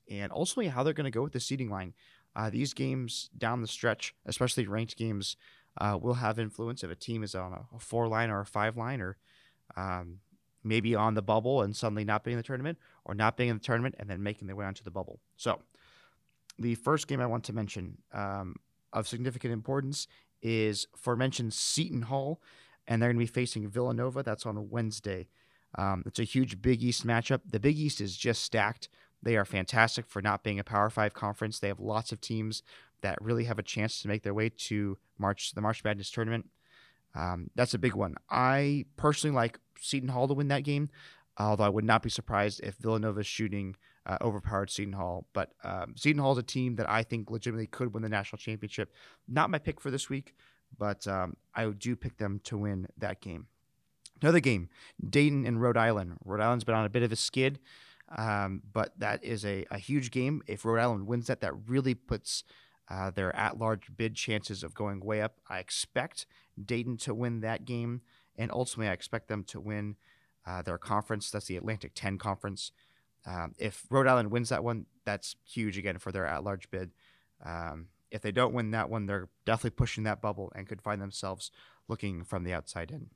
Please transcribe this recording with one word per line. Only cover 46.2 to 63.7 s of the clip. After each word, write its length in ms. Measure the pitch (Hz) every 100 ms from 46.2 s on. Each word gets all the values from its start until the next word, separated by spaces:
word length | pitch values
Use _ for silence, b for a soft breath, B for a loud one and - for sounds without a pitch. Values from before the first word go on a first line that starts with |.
Hall 120 | 135
is 60 | 127
a 40 |
team 340 | 117 131 127 113
that 120 | -
I 140 | 110
think 280 | 113 117 104
legitimately 380 | 113 120 113 110
could 260 | - 123
win 80 | 110
the 60 | 110
national 280 | 104 101 107
championship. 540 | - 107 107 - 101 - B B B
Not 220 | 131 160
my 100 | 156
pick 220 | - 147
for 100 | 143
this 200 | 135 -
week, 260 | 135 - - b b b -
but, 320 | 104 98 101
um, 300 | 95 92 - _
I 160 | - 110
do 260 | 101 120 117
pick 220 | 131 -
them 220 | 101 98
to 180 | - 104
win 300 | 104 98 92 -
that 240 | 104 95
game. 240 | 98 85 - _ _ _ _ _ - -
Another 200 | 147 170
game, 280 | 131 104 87 B B B 98
Dayton 380 | 139 147 139 120
and 160 | 113
Rhode 160 | 120 117
Island. 400 | 113 107 90 85
Rhode 180 | 95 104
Island's 220 | 110 120
been 100 | 110
on 100 | 110
a 60 | 104
bit 120 | 120
of 100 | 117
a 40 | 113
skid, 420 | - 131 131 139 - B B B B 110
um, 460 | 110 104 98 95 101
but 260 | 110 113 -
that 260 | 104 113
is 200 | 117 110
a, 220 | 104 98 -
a 80 | 101
huge 320 | 110 143 120
game. 320 | 127 131 151 -
If 180 | -
Rhode 160 | 113 113
Island 260 | 120 104 98
wins 200 | 120 117
that, 140 | -
that 140 | 92 71 110
really 260 | 131 131
puts, 500 | 117 - 110 - - - B B B -
uh, 220 | 95 95
their 240 | 92 92
at-large 600 | - 104 107 113